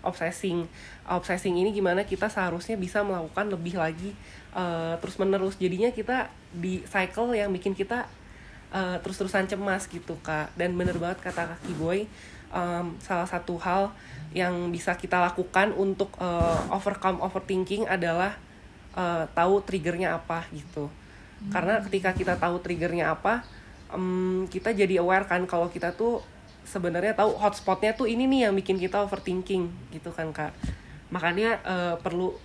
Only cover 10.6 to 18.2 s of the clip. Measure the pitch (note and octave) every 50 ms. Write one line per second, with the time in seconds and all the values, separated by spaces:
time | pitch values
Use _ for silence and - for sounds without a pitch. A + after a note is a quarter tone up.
10.6 | E3+ F3+ F3 F3 F3+ F3+ E3+ E3+ E3+ F3 F#3+ - - F#3 F3 E3+ E3+ D#3+ E3+ -
11.6 | - F#3 E3+ D3 D#3+ E3 F3+ G3+ G#3+ G#3+ - - - - - - - - - F3+
12.6 | F3 F3 F3 F3 F3 E3+ E3 - - - F#3+ F3 F3+ F#3 - E3+ - - F3 E3+
13.6 | - F3+ F3+ G3 G3 G#3 G#3+ - - - - - - - - F#3 F3+ F3+ F3+ F3
14.6 | F3 F3 F3 E3+ - F#3+ F3+ - - - F#3 F3+ F3 F3+ F3 F#3 F3+ - - F#3
15.6 | G3+ G#3 - F#3 G3 G3 F#3+ - G3 G3 - - F3+ F3 E3+ E3+ E3+ E3+ E3 E3
16.6 | - - - G3 - G3+ G3 - - F#3+ F3+ - F3+ F#3 F#3 F#3 - - F#3+ F#3
17.6 | F#3 - G3 G#3 A3+ - F#3+ F3+ F3 E3+ E3 F3